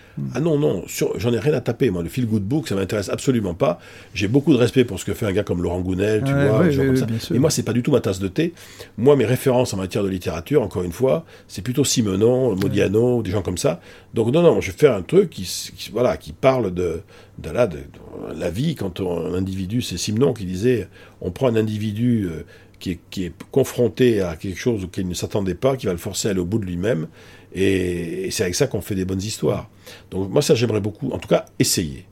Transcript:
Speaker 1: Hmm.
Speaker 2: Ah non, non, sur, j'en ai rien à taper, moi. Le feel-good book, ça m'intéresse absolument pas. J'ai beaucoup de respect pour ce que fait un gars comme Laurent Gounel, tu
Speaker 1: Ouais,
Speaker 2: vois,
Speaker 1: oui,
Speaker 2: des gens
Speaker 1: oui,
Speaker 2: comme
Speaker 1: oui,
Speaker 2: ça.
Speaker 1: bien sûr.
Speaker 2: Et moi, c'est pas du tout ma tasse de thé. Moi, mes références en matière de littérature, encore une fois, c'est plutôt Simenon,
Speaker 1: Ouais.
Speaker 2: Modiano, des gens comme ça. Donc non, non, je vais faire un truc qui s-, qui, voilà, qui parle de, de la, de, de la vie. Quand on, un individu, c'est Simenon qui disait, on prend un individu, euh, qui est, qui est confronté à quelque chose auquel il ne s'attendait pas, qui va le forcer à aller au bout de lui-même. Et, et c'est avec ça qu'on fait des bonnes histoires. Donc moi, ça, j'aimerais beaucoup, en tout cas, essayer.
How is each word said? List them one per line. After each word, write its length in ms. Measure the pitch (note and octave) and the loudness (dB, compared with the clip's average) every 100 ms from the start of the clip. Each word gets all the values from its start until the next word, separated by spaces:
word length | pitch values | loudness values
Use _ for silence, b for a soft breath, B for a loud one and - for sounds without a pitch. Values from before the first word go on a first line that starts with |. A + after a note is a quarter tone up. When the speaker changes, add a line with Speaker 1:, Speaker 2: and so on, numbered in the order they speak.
| B - | B -10
Speaker 1:
Hmm. 100 | C3+ | -8
Speaker 2:
Ah 60 | B2+ | -2
non, 180 | E3 D3 | 0 2
non, 240 | D3 - - | 2 -2 -6
sur, 320 | - D#3 - | -4 -2 0
j'en 140 | A2+ | 0
ai 60 | A#2 | 0
rien 140 | C#3+ D3 | 0 0
à 40 | |
taper, 300 | A#2+ A#2 B2+ | -2 0 0
moi. 140 | F2+ | 0
Le 40 | E2+ | -2
feel-good 360 | B2+ A#2+ A2 | -4 0 0
book, 260 | G2 D3+ - | 0 -2 -2
ça 60 | G2 | -4
m'intéresse 340 | F#2+ - - | -2 -4 -4
absolument 440 | B2 - A#2+ F#2+ | -2 0 0 0
pas. 280 | F2 C#3+ F3 B B B | 0 0 -2 B B B
J'ai 160 | F2 G2 | -4 0
beaucoup 240 | C3+ C#3+ | 2 4
de 40 | B2+ | 4
respect 280 | A#2 - A#2+ | 4 4 2
pour 120 | F#2 | -2
ce 60 | |
que 100 | - | -6
fait 120 | F2+ A2 | -4 0
un 80 | |
gars 100 | F#2 | 0
comme 180 | - F2+ | 0 0
Laurent 200 | F2 F2+ | 0 -2
Gounel, 420 | F#2 F#2 G#2 G#2+ C3+ | -2 0 2 2 2
tu 60 | |
Speaker 1:
Ouais, 160 | C#3 C#3 | 2 4
Speaker 2:
vois, 120 | C#3+ | 4
Speaker 1:
oui, 40 | F3 | 4
Speaker 2:
des 40 | |
gens 100 | C#3 | 4
Speaker 1:
oui, 40 | C3+ | 2
Speaker 2:
comme 60 | C3 | 2
Speaker 1:
oui, 40 | |
Speaker 2:
ça. 40 | A2+ | 0
Speaker 1:
bien 140 | A2+ | -4
sûr. 160 | - A#2 | -2 2
Speaker 2:
Et 40 | |
moi, 100 | D3+ | 2
c'est 140 | - | 2
pas 100 | A2+ | 0
du 100 | A2+ | 0
tout 80 | B2 | 2
ma 80 | B2+ | 2
tasse 200 | A2 F#2 | 2 -2
de 100 | G2 | -2
thé. 240 | F2+ E3+ B B B B - | -2 -2 B B B B 2
Moi, 200 | B2 C#3+ | 6 6
mes 80 | A2 | 4
références 480 | B2 - B2 B2+ | 2 2 2 2
en 40 | G2 | -2
matière 240 | F#2+ A2 | -4 -2
de 40 | G2 | -2
littérature, 540 | F#2+ F#2 E2 - C#3+ | -2 -4 -6 0 0
encore 220 | G#2 G2 | 2 -2
une 100 | F2+ | -4
fois, 320 | E2 C3 D#3+ B B - | 0 2 2 B B -16
c'est 120 | - | -10
plutôt 200 | G2+ B2+ | -4 0
Simenon, 680 | C3+ - G#2 F#2+ A2+ B2+ C3 | 2 2 2 4 4 4 2
Speaker 1:
Ouais. 40 | F#2 | 0
Speaker 2:
Modiano, 680 | G2 G2 F#2+ G#2 B2 B2 | 0 2 2 4 4 2
des 80 | G2 | 0
gens 100 | G2+ | -2
comme 160 | F#2+ F2+ | -2 -2
ça. 240 | C#3+ E3 B B B | -2 -2 B B B
Donc 180 | A2 A2+ | -2 2
non, 100 | D3+ | 4
non, 200 | F3 G#2+ | 6 4
je 100 | F2+ | 0
vais 60 | - | 4
faire 160 | D3 | 4
un 80 | G#2+ | 4
truc 300 | E2+ F3 F#3+ | 4 4 4
qui 100 | - | 0
s-, 300 | F#2 - - - | -8 -8 -10 -14
qui, 160 | - | -8
voilà, 240 | G2 B2 - | 0 0 0
qui 160 | - | -6
parle 420 | - C3 C3 G2+ | 0 2 4 0
de, 280 | F2+ F2+ E2 B B B - | -2 -2 -4 B B B -14
de 100 | - | -6
la, 180 | F2+ A#2+ | 0 0
de, 80 | D2 | 0
de 600 | C#2 - - - G#1+ D#2+ | -12 -18 -18 -14 -12 -6
la 100 | E2+ | -4
vie. 260 | E2+ D#3 C3+ | -2 -2 -2
Quand 260 | F#2+ F2 | -6 -4
on, 320 | F#2 E2+ E2+ | -4 -4 -2
un 0 | |
individu, 480 | F2 F#2+ F#2+ F#2 A#2+ | -2 -2 -4 -4 -4
c'est 160 | A2+ F2 | -4 -4
Simenon 340 | - G#2+ C#3 | -2 2 2
qui 140 | A2+ F2+ | 0 -6
disait, 420 | F#2 A#2 A#2+ F2+ B B B | -2 0 0 -2 B B B
on 120 | F#2+ | -8
prend 160 | F2 C3+ | -2 2
un 80 | A2+ | 2
individu, 720 | A2 G#2+ G#2+ G#2 B2 A#2 F#2 | 0 -2 -4 -2 0 2 0
euh, 140 | D#2 B B B - | -6 B B B -12
qui 140 | - | -8
est, 80 | E2+ - | -8 -8
qui 140 | - | -8
est 100 | F2 - - | -8 -8 -2
confronté 680 | - B2+ - A#2+ - B2+ G#2+ | 0 0 2 0 4 4 4
à 160 | F2+ D#2+ | 0 -4
quelque 240 | G2+ F2 | -8 -4
chose 240 | B2+ A2 | -2 -2
auquel 220 | F#2 - F#2 | -4 -6 -4
il 40 | |
ne 40 | |
s'attendait 420 | F2 G#2 G#2+ F#2+ F2 | -4 -4 -2 -2 0
pas, 220 | C3 C3+ | 0 0
qui 80 | A#2 | -2
va 80 | |
le 40 | F2 | -4
forcer 300 | - F2+ A#2 | -6 -6 -2
à 40 | |
aller 100 | F#2+ | -2
au 40 | F2 | 0
bout 140 | A2 | -2
de 60 | F#2+ | -2
lui-même. 420 | F2 G2 D3+ D#3+ B B B B | -4 -2 -2 -4 B B B B
Et, 720 | - G2 F#2+ F#2 F2 E2+ F2 F#2 | -2 0 2 0 -4 -6 -6 -6
et 40 | |
c'est 120 | - | -4
avec 100 | F#2+ | -2
ça 140 | F2+ C3+ | 0 0
qu'on 140 | A2 | -2
fait 140 | - G2 | -4 -4
des 100 | F#2 | -2
bonnes 160 | F#2+ | -2
histoires. 480 | G#2 - C#3+ G#2 - B B B - | -4 -2 -2 -2 -6 B B B -10
Donc 180 | F#2 G2 | -6 -2
moi, 120 | C#3+ | 0
ça, 140 | C#3+ C3+ | 2 2
j'aimerais 260 | A#2 G#2+ | 2 0
beaucoup, 280 | G2+ G2 C3+ | -2 -6 -6
en 60 | - | -8
tout 120 | - | -2
cas, 160 | E3 - - | -2 -2 -2
essayer. 480 | B2+ - D#2+ C2 - | 0 0 -2 -8 -16